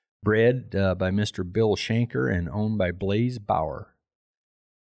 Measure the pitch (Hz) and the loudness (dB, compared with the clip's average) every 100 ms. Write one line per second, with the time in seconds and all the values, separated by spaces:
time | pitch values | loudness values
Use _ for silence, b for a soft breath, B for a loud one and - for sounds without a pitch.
0 | _ _ 104 107 117 127 113 98 95 92 | _ _ 0 4 4 2 -2 0 0 2
1 | 92 98 104 - 90 98 110 95 - 117 | 0 0 0 -4 -4 0 2 0 0 0
2 | 120 127 131 95 85 104 107 107 90 87 | 0 0 0 0 -2 -2 -2 0 -2 -2
3 | 98 104 123 123 101 107 78 85 107 _ | -2 0 0 -2 -2 0 -2 -6 -14 _
4 | _ _ _ _ _ _ _ _ | _ _ _ _ _ _ _ _